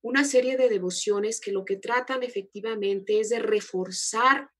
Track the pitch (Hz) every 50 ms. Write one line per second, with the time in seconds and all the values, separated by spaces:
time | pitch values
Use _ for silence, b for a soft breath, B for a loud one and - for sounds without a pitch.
0 | - 233 247 277 285 277 - 247 247 254 269 254 254 247 220 190 180 180 180 -
1 | - 208 208 202 208 214 226 - - 202 196 196 190 - 196 190 - - 233 247
2 | - - 262 254 247 240 240 202 196 _ _ 208 196 226 226 214 196 196 196 196
3 | 196 - 214 214 220 214 233 233 - 208 214 208 208 - - 185 185 185 185 -
4 | - - - 220 240 262 277 285 - - _